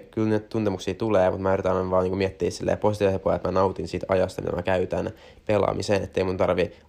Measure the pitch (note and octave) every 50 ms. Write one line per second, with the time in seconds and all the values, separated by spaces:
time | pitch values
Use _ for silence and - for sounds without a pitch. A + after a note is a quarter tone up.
0 | - - - A2+ A2 A2 G#2+ G#2+ G#2+ - - A2+ G#2+ G#2 F#2+ F2+ - - F#2 -
1 | A2+ A2+ G#2+ F#2+ F#2 F#2 F2+ F#2+ F#2+ F#2+ F#2+ F#2+ F#2+ F#2 F#2 F#2 F#2 F#2 F2+ F#2
2 | F#2 F#2 F#2+ G2 G2 F#2 - - F2 F#2 F2+ - F#2+ F#2 F#2 F#2+ - G#2+ G#2+ G2+
3 | G#2 F#2+ F#2+ F#2 - F2 F2 F2 - F#2 F2+ F#2+ F#2+ F#2+ F#2 - F2 E2+ - F2+
4 | - - F#2+ F#2 F2+ F2 - - F#2 F2 - - F2 - F#2 F#2 F#2 F2 - F2+
5 | F#2 - - - - - - - - - G#2+ G2+ G2 G2+ G#2 G2 F#2+ - G#2 G2
6 | F#2 F#2 - F#2+ F#2 F#2+ F#2 F#2 F#2+ F2+ F#2 F2+ F2 - - - -